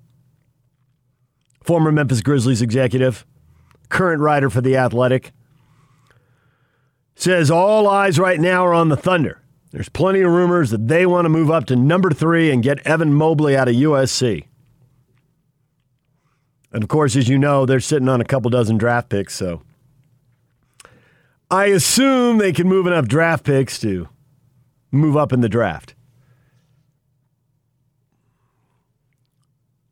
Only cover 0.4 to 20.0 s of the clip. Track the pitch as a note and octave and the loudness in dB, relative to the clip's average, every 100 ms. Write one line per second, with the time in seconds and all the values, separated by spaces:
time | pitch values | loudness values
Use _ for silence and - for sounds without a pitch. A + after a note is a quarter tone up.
0.4 | _ _ _ _ _ _ _ _ _ _ | _ _ _ _ _ _ _ _ _ _
1.4 | _ _ - E3+ D#3 D3+ C#3 B2+ G#2 C#3+ | _ _ -2 0 2 0 0 -2 0 0
2.4 | A#2+ A#2+ A#2+ A#2 C3 C3 C3 A#2 - _ | 0 0 -2 -2 -2 0 -2 -2 -12 _
3.4 | _ _ _ _ _ - F#3 D#3+ D3+ D3 | _ _ _ _ _ -2 0 0 0 2
4.4 | C3+ B2+ B2+ C3 B2+ A#2 B2+ B2+ - _ | 0 0 0 0 0 0 0 0 -4 _
5.4 | _ _ _ _ _ _ _ _ _ _ | _ _ _ _ _ _ _ _ _ _
6.4 | _ _ _ _ _ _ _ - E3+ F3+ | _ _ _ _ _ _ _ -8 -2 0
7.4 | D3+ E3 F#3+ G#3+ G#3 G3 G3 D#3 F#3 F3 | 2 2 2 2 2 2 0 2 0 0
8.4 | E3+ F#3 F3+ E3+ E3 D3 F3+ F3+ A2+ - | 0 2 2 2 0 0 0 -2 -2 -6
9.4 | _ _ _ - - - F#3 F#3+ F3+ E3+ | _ _ _ -14 -12 -4 0 2 2 2
10.4 | F3 F3 C3+ A2 A2 D#3+ F#3 F3 E3+ D#3 | 2 0 0 -2 0 0 2 2 2 0
11.4 | D3+ D#3+ - B2+ C3+ F3+ F#3 D3 D#3+ E3 | 2 0 0 0 2 2 0 -2 0 0
12.4 | D#3+ C3 A#2 C#3+ - D#3+ D#3+ C#3+ D#3 D#3 | 2 0 0 -2 -2 -2 0 2 2 0
13.4 | D3+ C#3 B2+ A#2+ D3+ C#3+ C3+ - B2+ F2 | 0 0 2 2 2 0 -2 -2 -4 -4
14.4 | - _ _ _ _ _ _ _ _ _ | -10 _ _ _ _ _ _ _ _ _
15.4 | _ _ _ _ _ _ _ _ _ _ | _ _ _ _ _ _ _ _ _ _
16.4 | _ _ _ G#2+ G#2+ D#3 D3 B2 B2 C3+ | _ _ _ -10 -4 0 0 0 0 2
17.4 | C#3+ C#3+ C3 C3 - D3+ C3 B2+ A#2 C3+ | 2 2 2 0 0 -2 0 0 -2 -4
18.4 | A#2 B2 A2 A2+ A#2 A#2+ - G2+ G2 - | -2 -2 0 0 0 -2 -4 -6 -6 -8
19.4 | F#2 E2+ - _ _ _ | -10 -10 -16 _ _ _